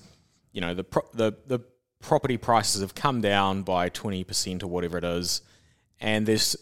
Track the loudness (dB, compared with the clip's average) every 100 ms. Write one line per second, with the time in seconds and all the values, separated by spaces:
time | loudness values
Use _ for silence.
0 | -8 _ _ _ _ -6 -4 -4 -4 -2
1 | -2 0 0 -2 -4 -6 -6 _ _ _
2 | 0 2 2 -2 4 4 4 0 -4 -2
3 | -2 2 4 4 4 2 0 0 0 -2
4 | -4 -4 -4 -4 -4 -4 -4 -4 -2 -2
5 | -2 -2 -2 -4 -8 _ _ _ _ -8
6 | -2 0 2 2 2 -2